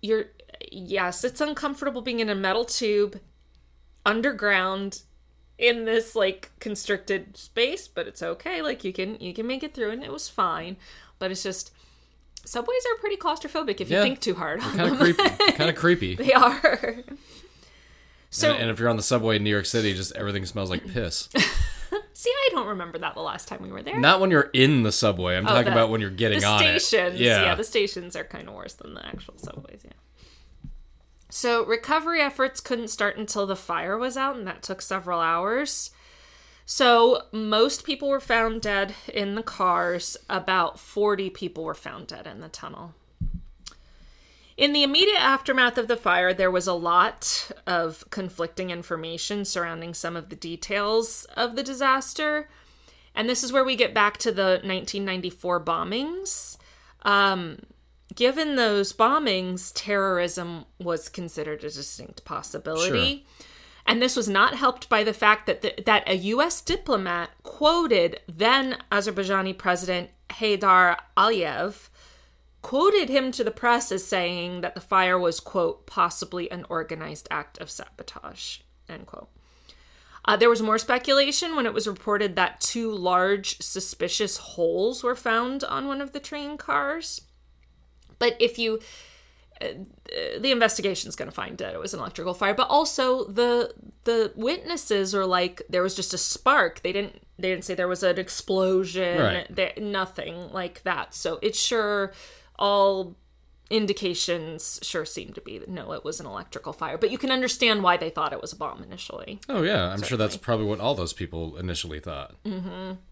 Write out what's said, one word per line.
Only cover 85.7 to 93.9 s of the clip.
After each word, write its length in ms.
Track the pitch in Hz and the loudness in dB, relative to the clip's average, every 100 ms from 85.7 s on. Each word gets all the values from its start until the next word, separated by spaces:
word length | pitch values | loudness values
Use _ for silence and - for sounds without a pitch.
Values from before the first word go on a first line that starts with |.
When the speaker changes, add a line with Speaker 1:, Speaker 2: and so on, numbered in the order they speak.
| - 277 | -4 -4
Speaker 1:
one 120 | 277 | -6
of 120 | 277 | -6
the 80 | 285 | -10
train 360 | 285 294 285 294 | -10 -10 -8 -10
cars. 640 | - 285 277 320 330 - - _ _ _ _ _ _ _ _ - | -2 -2 0 -4 -6 -10 -14 _ _ _ _ _ _ _ _ 0
But 160 | 240 233 | 0 2
if 180 | 233 233 | 0 0
you, 180 | 226 220 - - - - _ _ _ - | -2 -2 -6 -20 -20 -20 _ _ _ -12
uh, 60 | - - 190 - - - 80 - | -12 -10 -16 -20 -12 -8 -6 -4
the 140 | 262 | 0
investigation's 640 | 247 226 - 196 185 - - | 4 4 2 -2 -2 -6 -8
gonna 160 | - | -10
find 260 | - - - | -8 -10 -8
that 160 | 95 | -8
it 60 | 87 | -6
was 120 | 78 | -8
an 40 | 180 | -8
electrical 360 | 123 - 175 | -10 -8 -6
fire, 200 | 175 202 | -2 0
but 140 | 208 - | 2 4
also 540 | 285 311 - 254 254 | 4 4 2 2 2
the, 500 | - 202 240 240 233 - - | 0 2 4 4 0 -6 -20